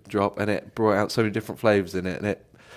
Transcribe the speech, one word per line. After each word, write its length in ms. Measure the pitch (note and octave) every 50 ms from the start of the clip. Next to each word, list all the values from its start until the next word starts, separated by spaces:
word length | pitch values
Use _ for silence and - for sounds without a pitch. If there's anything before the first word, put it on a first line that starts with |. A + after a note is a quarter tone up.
| -
drop," 320 | - - G2+ G2 G2+ - -
and 100 | G#2 G#2
it 280 | G#2 - - - -
brought 160 | - A2 A2
out 180 | G2+ G2 G#2 F#2+
so 120 | - -
many 100 | A2+ G#2+
different 260 | G2+ A2+ G#2+ - G2 -
flavours 340 | - A2 G#2 G2+ F#2 F2 F2+
in 120 | F#2 F2+
it, 100 | F#2 F2 -
and 80 | G2+
it 200 | G#2 F#2+ - - _ - - - - -